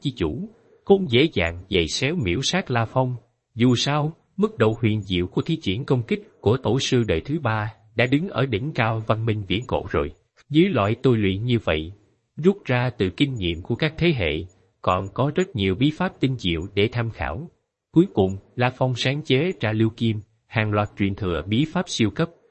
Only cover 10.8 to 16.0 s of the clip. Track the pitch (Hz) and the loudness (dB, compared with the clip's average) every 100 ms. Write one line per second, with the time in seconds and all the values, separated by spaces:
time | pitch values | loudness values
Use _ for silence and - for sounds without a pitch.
10.8 | 101 117 135 117 98 95 123 117 92 80 | 2 2 2 2 2 0 0 0 0 -2
11.8 | 80 101 _ _ _ - 165 202 - 123 | -4 -14 _ _ _ 0 2 2 0 0
12.8 | 123 - 95 - 143 123 87 85 90 117 | 0 -2 -2 0 -2 0 -4 -4 -4 -2
13.8 | 156 - 170 135 82 78 98 _ _ _ | -2 0 0 2 0 -2 -6 _ _ _
14.8 | - 92 95 - 139 147 185 101 98 92 | 0 0 -2 -2 -2 0 -2 0 0 2
15.8 | 143 151 | 0 0